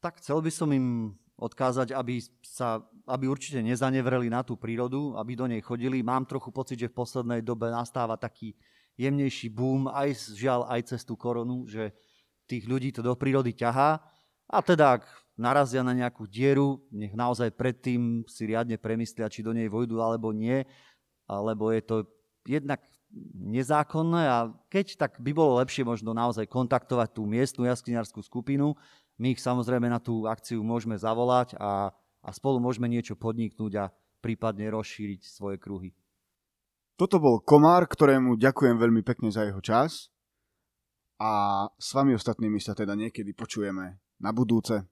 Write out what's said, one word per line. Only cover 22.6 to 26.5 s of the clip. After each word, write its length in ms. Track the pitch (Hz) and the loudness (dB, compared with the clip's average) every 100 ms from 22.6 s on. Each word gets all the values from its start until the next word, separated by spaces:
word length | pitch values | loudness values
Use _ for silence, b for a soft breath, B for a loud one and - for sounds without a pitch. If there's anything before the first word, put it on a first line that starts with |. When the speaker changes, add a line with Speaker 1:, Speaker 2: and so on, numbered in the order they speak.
| 139 143 _ _ _ 214 - | -4 -8 _ _ _ -20 -18
Speaker 1:
nezákonné 880 | - 98 117 127 151 151 160 165 170 156 | -14 -6 -4 0 0 0 0 2 2 4
a 100 | 123 117 - _ | 2 0 -8 _
keď, 240 | 196 196 | -4 -4
tak 180 | - 139 - | -2 -4 -2
by 160 | 127 | -4
bolo 240 | 147 156 123 | 4 4 6
lepšie 240 | 127 - | 2 0
možno 320 | 120 117 110 | -2 -2 -4
naozaj 320 | 113 120 110 | -2 -2 -2
kontaktovať 640 | 107 | -4